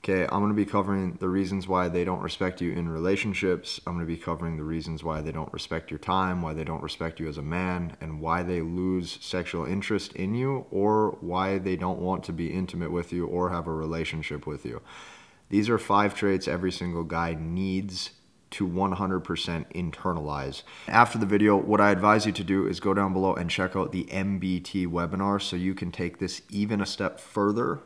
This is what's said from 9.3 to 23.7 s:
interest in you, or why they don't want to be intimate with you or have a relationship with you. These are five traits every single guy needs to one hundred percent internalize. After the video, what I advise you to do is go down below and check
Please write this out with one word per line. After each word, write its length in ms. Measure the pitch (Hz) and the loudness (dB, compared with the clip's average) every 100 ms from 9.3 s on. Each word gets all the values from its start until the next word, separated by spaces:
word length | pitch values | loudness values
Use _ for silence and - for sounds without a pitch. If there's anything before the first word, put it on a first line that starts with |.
| 92 87 87 73 | -4 -2 -4 -2
interest 480 | 98 - 104 - | -2 0 -2 -2
in 200 | - 95 | -6 -2
you, 320 | 117 135 135 - | 0 0 -2 -2
or 460 | 98 101 107 107 - | 2 4 4 2 0
why 380 | 85 90 95 98 | -4 0 0 0
they 180 | 95 90 | 0 0
don't 240 | 90 92 | -2 0
want 240 | 90 92 | 0 -2
to 80 | - | -4
be 220 | 82 82 | -4 -2
intimate 400 | 92 90 87 82 | -2 -4 -4 -2
with 180 | 87 85 | -2 -2
you 140 | 87 87 | -4 -2
or 240 | 87 90 | 0 0
have 180 | 87 82 | 0 -2
a 60 | |
relationship 760 | 78 78 82 80 80 76 73 73 | -4 -2 -2 -4 -4 -6 -8 -8
with 180 | 71 58 | -8 -8
you. 160 | 58 - - - - - - _ | -10 -12 -18 -18 -20 -20 -20 _
These 200 | 98 107 | 2 4
are 80 | 113 | 2
five 380 | - 101 104 - | 4 4 4 2
traits 320 | 101 95 - | 2 2 0
every 240 | 87 92 | 0 -2
single 320 | - 87 85 | -2 -4 -4
guy 320 | 82 82 85 80 | -2 -2 -2 -2
needs 760 | 80 90 95 92 98 92 - - _ _ _ | -4 -2 0 0 -2 -8 -10 -12 _ _ _
to 160 | - 92 | -4 -2
one 280 | 87 98 | 2 2
hundred 260 | 90 95 92 - | 2 0 0 0
percent 420 | 85 - 82 - | -4 -2 -4 -4
internalize. 920 | - 85 - 95 82 73 71 67 65 - - - | -4 -6 -2 -2 -2 -2 -4 -6 -8 -14 -14 2
After 300 | 113 113 110 | 6 6 4
the 80 | 101 | 2
video, 320 | 101 104 101 | 6 8 8
what 240 | 101 104 | 6 6
I 100 | 104 | 8
advise 340 | 95 104 107 107 | 8 6 6 4
you 60 | |
to 140 | 95 92 | -2 2
do 200 | 98 98 | 2 2
is 140 | 90 | 0
go 140 | 101 | 2
down 180 | 98 98 | 4 4
below 220 | 92 95 | 4 2
and 160 | - 85 | 2 -2
check 260 | - 92 | 0 0